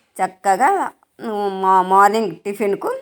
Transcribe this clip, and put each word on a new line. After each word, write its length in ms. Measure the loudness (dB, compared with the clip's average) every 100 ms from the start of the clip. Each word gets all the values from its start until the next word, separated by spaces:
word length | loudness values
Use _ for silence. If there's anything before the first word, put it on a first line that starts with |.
| _ -6
చక్కగా, 760 | -6 -4 -2 0 2 0 -4 -10 _ -14
ఉమ్, 420 | -8 -4 -4 -2
మా-, 240 | 2 2 4
మార్నింగ్ 460 | 4 4 2 -4 -6
టిఫిన్కు 540 | -10 -4 -4 -4 -6 -8